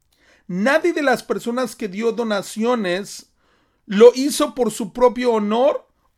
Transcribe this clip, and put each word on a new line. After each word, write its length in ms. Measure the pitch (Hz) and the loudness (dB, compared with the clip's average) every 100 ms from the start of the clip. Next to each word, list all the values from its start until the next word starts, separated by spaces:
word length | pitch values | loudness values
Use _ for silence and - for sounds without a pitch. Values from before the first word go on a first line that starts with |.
| _ _ _ _ - | _ _ _ _ -8
Nadie 460 | 180 233 311 339 | -2 2 2 0
de 100 | 330 | 0
las 220 | 277 240 | 0 0
personas 500 | - 208 233 240 254 | -2 -6 -4 -4 -4
que 140 | - 214 | -6 -10
dio 240 | 190 226 | -4 -4
donaciones 1200 | 208 233 202 - 208 226 240 185 180 208 - - _ _ _ _ _ - | -2 -2 -4 -6 -4 -2 0 -2 -4 -6 -14 -20 _ _ _ _ _ -4
lo 260 | 196 240 | 6 8
hizo 400 | 254 277 - 294 | 8 0 -2 -2
por 160 | - 226 | -2 -4
su 220 | - 202 | -4 -8
propio 400 | - 247 233 247 | 0 0 2 0
honor 560 | 220 208 226 277 508 - _ _ | 0 0 0 0 0 -6 _ _